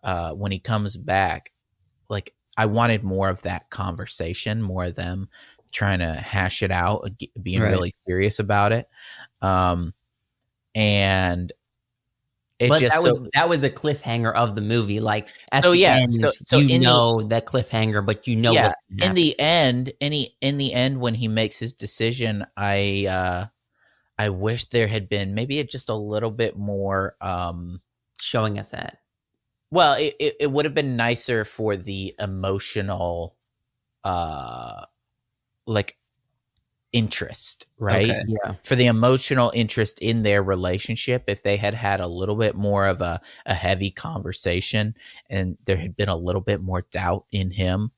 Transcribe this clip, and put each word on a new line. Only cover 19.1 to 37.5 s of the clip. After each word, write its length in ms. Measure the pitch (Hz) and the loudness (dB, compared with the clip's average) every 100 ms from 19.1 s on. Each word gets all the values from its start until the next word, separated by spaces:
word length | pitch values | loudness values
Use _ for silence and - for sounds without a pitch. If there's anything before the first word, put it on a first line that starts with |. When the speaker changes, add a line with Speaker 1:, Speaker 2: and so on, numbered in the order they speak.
Speaker 1:
the 240 | 185 160 - | 4 2 2
end, 520 | 147 170 143 123 131 - | 2 4 4 2 -4 -4
any, 360 | 143 147 131 _ | -4 -2 -4 _
in 160 | 135 143 | -2 -2
the 160 | 139 | -2
end, 260 | 123 127 135 | 0 0 0
when 140 | 123 | -2
he 140 | 113 117 | -2 -2
makes 300 | 110 110 - | 0 0 -2
his 140 | 113 | -8
decision, 720 | - 101 - 113 123 117 104 - - | -8 -6 -2 -2 0 -2 -4 -6 -6
I, 500 | 101 98 101 98 98 | 0 2 2 0 -2
uh, 400 | 92 92 90 101 _ _ _ _ _ _ - | -2 -2 -2 -6 _ _ _ _ _ _ -4
I 100 | 107 | -2
wish 360 | 92 104 117 - | 0 -2 -2 -2
there 220 | 120 110 | 0 0
had 200 | 110 92 | 0 -4
been 260 | 101 95 | -4 -2
maybe 280 | 101 123 139 | -4 -4 -4
just 240 | 135 131 - | -4 -8 -6
a 60 | |
little 360 | 110 104 107 113 | -6 -4 -2 -2
bit 260 | 110 113 - | -2 -2 -2
more, 600 | 104 101 98 98 95 - | -6 -2 -2 0 -2 -6
um, 580 | 92 90 87 87 87 90 _ _ _ _ | -6 -4 -4 -6 -10 -14 _ _ _ _
Speaker 3:
showing 380 | - 123 107 104 | -4 -2 -2 -4
us 100 | 101 | -8
that. 280 | - - - _ _ _ _ _ _ _ | -10 -12 -14 _ _ _ _ _ _ _
Speaker 1:
Well, 240 | 160 160 139 | 4 4 4
it, 160 | 165 - | 0 -2
it, 160 | 147 143 | -4 0
it 120 | 147 | -2
would 140 | 135 151 | 0 0
have 80 | |
been 220 | 143 143 120 | 0 -2 0
nicer 500 | 117 120 - 117 107 | 0 0 0 -2 -4
for 300 | - 110 101 | -4 -4 -4
the 360 | 92 98 95 - | -6 -8 -8 -6
emotional, 1160 | 104 95 95 98 - - 98 92 87 85 82 _ _ _ _ _ _ _ | -8 -4 -2 -2 -2 -4 -4 -4 -4 -4 -8 _ _ _ _ _ _ _
uh, 800 | - 90 82 76 62 60 60 50 50 _ _ _ _ _ _ _ - | -4 -2 -4 -6 -10 -12 -12 -14 -18 _ _ _ _ _ _ _ -4
like, 300 | 110 101 - _ _ _ _ _ _ _ _ _ | -2 -2 -8 _ _ _ _ _ _ _ _ _
interest, 720 | 120 110 - - - - | 0 0 -2 -6 -4 -4